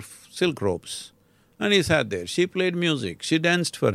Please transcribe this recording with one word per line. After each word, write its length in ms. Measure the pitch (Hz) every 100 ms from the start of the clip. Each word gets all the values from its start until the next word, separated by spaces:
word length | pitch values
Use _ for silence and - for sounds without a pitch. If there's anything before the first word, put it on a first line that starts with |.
f-, 240 | - - - -
silk 220 | 180 131 101
robes 260 | 87 - - - _ _ _ _ -
and 120 | 202 202
he 60 | 156
sat 200 | 160 113
there. 120 | 95 87
She 120 | - 185
played 200 | 185 185 175
music, 380 | 175 147 101 80 -
she 80 | 160 170
danced 280 | 175 165 -
for 100 | -